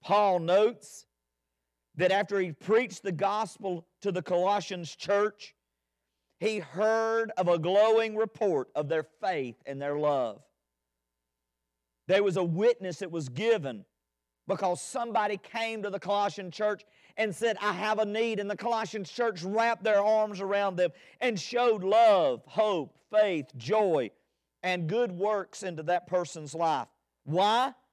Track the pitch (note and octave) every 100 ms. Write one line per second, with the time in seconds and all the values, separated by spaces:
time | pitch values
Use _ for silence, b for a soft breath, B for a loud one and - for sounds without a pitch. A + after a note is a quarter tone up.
0 | - G3+ G#3 F3+ E3 F#3 G#3+ A#3+ - -
1 | - _ _ _ _ _ _ _ _ -
2 | F3+ F#3+ F#3 G3+ F3+ D#3 - A3 B3 F#3+
3 | G3 D#3+ G3 G#3 A3 - G3 F3 - _
4 | G3+ F3+ - F3 F#3 G#3 - F#3 E3 -
5 | - G3+ G#3+ G#3 - _ _ _ _ _
6 | _ _ _ _ G3+ A3 D#3 D#3+ G#3+ A3+
7 | A3+ A3+ A3+ - F3 F3 D#3+ G3 A3 A3+
8 | A3+ G#3+ A3 - G#3 D3+ B2+ C#3+ D3 D#3+
9 | D3+ _ G3+ E3+ B2+ A2+ - C#3 C#3 D3
10 | D3+ C#3+ A#2+ G#2 _ _ _ _ _ _
11 | _ _ _ _ _ _ _ _ _ _
12 | - F#3+ G#3 F#3 F3 E3 A3 A#3 F#3 E3+
13 | F#3 E3 C3+ B2 A3 A3 C#3 A2 F#2+ _
14 | _ _ _ _ - F#3 F#3+ F3+ - C4
15 | A#3 A3 G#3 G3+ - A#3 A3+ A3 G3+ F#3+
16 | F#3 G3+ G3+ - F#3 E3 G#3+ G#3 _ b
17 | b b G#3+ F3+ A#3 F#3+ G#3 F3+ G#3+ G#3+
18 | G#3+ G#3 A#3 G#3+ G3+ G3+ A#3+ A3+ G#3+ G#3+
19 | F#3+ - A#3+ F#3 F3 G#3+ A3+ A3+ G3+ G#3
20 | G#3 A3 G#3+ G3 G3 G3+ G3+ F3+ F3+ B
21 | B B B3 G#3 - A#3+ A#3+ G#3+ F#3 A3
22 | A3+ G3+ D3+ A#2+ - - G#3+ F#3 C#3 _
23 | _ G#3+ G#3 E3+ C3+ B2+ A2+ G#3+ G3+ D#3
24 | A2+ _ _ _ _ _ F#3 F3+ D#3+ G#3+
25 | A#3+ F3 G3+ G#3+ F#3 - G3 D#3+ D#3 F3
26 | - F3+ E3+ E3 D3 D#3 E3 D3 A2+ _
27 | _ _ - D#3+ G3+ A3+ B3+ - _